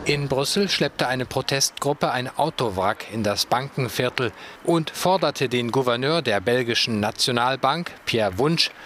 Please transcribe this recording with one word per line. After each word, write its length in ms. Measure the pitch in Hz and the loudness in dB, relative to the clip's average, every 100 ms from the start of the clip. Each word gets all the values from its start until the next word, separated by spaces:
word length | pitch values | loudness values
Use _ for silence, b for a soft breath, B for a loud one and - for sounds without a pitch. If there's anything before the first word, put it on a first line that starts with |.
In 240 | - 147 139 | 0 0 0
Brüssel 400 | 131 139 - 202 | 0 0 0 0
schleppte 400 | - 147 - 135 | 2 -2 0 0
eine 180 | 131 127 | 0 -2
Protestgruppe 880 | 135 127 139 - - 143 143 165 | -4 -2 0 -2 -2 -2 0 0
ein 160 | 127 127 - | -2 -4 -2
Autowrack 720 | 147 - 123 92 95 113 - | -2 0 -2 2 0 0 -6
in 80 | 107 | -2
das 240 | 104 101 - | 0 0 0
Bankenviertel 880 | 117 135 - 123 - 123 - 120 B B B | 0 -2 -4 -4 0 -2 0 -4 B B B
und 260 | - 170 156 | 2 2 0
forderte 580 | - 175 190 160 - 131 | -2 0 2 0 0 0
den 240 | 120 120 | 0 0
Gouverneur 520 | 123 123 120 135 165 | 0 2 2 2 0
der 180 | 127 101 | 2 0
belgischen 580 | 95 123 120 113 - 107 | 2 2 2 0 0 0
Nationalbank, 920 | 104 - - 120 123 131 135 156 175 - - | -2 0 0 2 0 2 0 0 -4 -8 -2
Pierre 320 | 117 104 92 | 0 0 2
Wunsch, 320 | 143 165 - B | 2 4 0 B